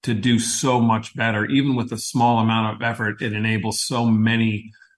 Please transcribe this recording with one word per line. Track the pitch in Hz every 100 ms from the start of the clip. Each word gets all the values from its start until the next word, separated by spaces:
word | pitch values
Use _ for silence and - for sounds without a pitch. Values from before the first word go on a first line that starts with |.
to | -
do | 110 123 117
so | 113 - 135 123
much | 117 113 110 -
better. | 113 107 107
Even | 135 139
with | 127 110
a | 113
small | - 127 120 117
amount | 110 113 110 104
of |
effort, | 117 110 107 104
it | 120
enables | 107 110 110 107 -
so | - 123
many | 117 110 110 113 113 107 110 - -